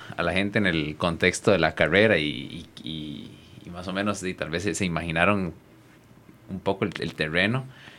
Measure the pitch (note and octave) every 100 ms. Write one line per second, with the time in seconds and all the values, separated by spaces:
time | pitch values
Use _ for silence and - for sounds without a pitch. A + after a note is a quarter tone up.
0 | - - E2+ F2+ G2+ A2 G2 E2 D2+ D2+
1 | F2+ E2 F#2 - - F#2+ D#2+ - D#2+ F#2
2 | A2 F2+ D2+ B1+ C2+ - - - - D#2
3 | D2+ C#2+ - - - - - F2 F#2 F#2+
4 | G#2 G2+ F#2 F2 D#2 E2+ F#2+ D#2+ F#2 D#2+
5 | E2+ E2 F2+ G2+ F2+ - - - - -
6 | - - - - - F#2+ - G2 G#2 D#2+
7 | E2 - D#2 E2 G2 B2+ C3 - -